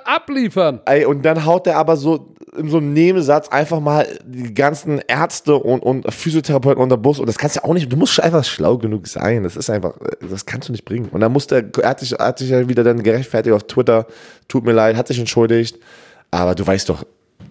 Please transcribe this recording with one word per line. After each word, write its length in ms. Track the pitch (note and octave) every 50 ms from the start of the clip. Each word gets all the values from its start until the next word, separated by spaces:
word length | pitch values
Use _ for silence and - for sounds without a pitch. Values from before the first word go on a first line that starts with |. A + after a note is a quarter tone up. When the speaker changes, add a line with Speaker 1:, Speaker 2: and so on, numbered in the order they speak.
| -
Speaker 1:
abliefern. 760 | - C#4 E4 E4 - C#4+ C4+ B3 G#3 - F#3+ F3+ D#3 C3+ A2+ -
Speaker 2:
Ey, 180 | - C3+ D3 D3
und 200 | A#2 D3 C#3+ C3
dann 220 | D#3+ D#3+ D#3+ D3+
haut 220 | D#3 E3+ F#3 F3+ F#3
er 80 | E3
aber 220 | D3+ D#3+ D#3+ E3 D3
so 360 | C3+ D#3 E3 D3 - - - - - - - -
in 120 | D#3 D#3
so 80 | D3+ E3
einem 160 | D3+ C#3+ C#3+
Nebensatz 560 | D#3 E3 F3+ F#3 F#3 D#3 C3+ D3 D#3 D3 -
einfach 320 | - C#3 D3+ D#3 E3 D#3
mal 260 | D3 D3 D3 D3+ D3 - - - -
die 300 | - B2+ B2 B2 A#2 G#2+
ganzen 460 | A2 C#3 C#3+ D#3+ C#3+ - D#3+ D3 C#3 - -
Ärzte 460 | A#2+ C#3 D#3+ D3 - - - D3+ D3 C3+
und, 240 | - - B2+ B2+ -
und 260 | A#2+ C3 C3 - - A#2+
Physiotherapeuten 680 | - - E3 D#3 D#3+ C#3+ - D3 C3+ A#2+ C#3 C#3 -
unter 140 | B2+ B2+ B2+
Bus 240 | A#2 G#2+ C3+ D3 C#3+
und 60 | B2 A2+
das 100 | A2 -
kannst 200 | - D3 - D3
du 80 | -
auch 80 | - E3
nicht, 180 | F3+ D#3 B2+
du 60 | B2 D3
musst 160 | - - -
schon 100 | - -
einfach 220 | E3 E3 D#3+ B2+
schlau 320 | - - - D2+ E2 A#2+ B2
genug 280 | A2 A2 G#2+ G#2 F2 -
sein, 360 | - - - G2 A#2 A#2 G2
das 140 | F2 - -
ist 120 | - -
einfach, 260 | A2 G#2 F2+ F2 - - - - - -
das 240 | - E2+ F#2+ G2 -
kannst 240 | - - B2 - -
du 20 |
nicht 140 | B2 A2 -
bringen. 240 | - B2+ A#2+ A#2 G2
Und 80 | - F#2
dann 140 | G#2+ A2+ B2+
musste 220 | C#3+ C#3 - C#3+
er, 280 | B2+ A2+ G2+ - C3+ -
er 60 | A2+
hat 100 | - -
sich, 140 | C3 A#2+ A#2+ -
er 100 | - A2+
hat 120 | B2+ -
sich 100 | C3 B2+
ja 200 | C3 B2+ B2+ B2
wieder 160 | B2+ A#2 A#2
dann 180 | A#2 A#2+ A#2 G#2
gerechtfertigt 500 | A2 A2 B2 C3+ - - A2+ A2 A#2 A2
auf 100 | G#2 -
Twitter, 440 | - - C3 B2+ A#2 A#2 A2+ A2 - - - - - - _ _ -
"Tut 160 | - C3+ A2+
mir 80 | A#2+
leid", 240 | A#2 A2+ A2 A2+ A2+
hat 140 | A2+ B2 -
sich 100 | C3+ A#2+
entschuldigt, 600 | A#2+ A2 - A#2+ A#2 A2+ A#2 A#2 A#2 A#2 - - _ - - - - - - _ _ -
aber 240 | - E2+ F2+ F2+ F2+
du 100 | E2+ G2
weißt 220 | F#2+ G2 G2 - -
doch, 160 | F2 D#2 - - _ _ _ _ _ _ - -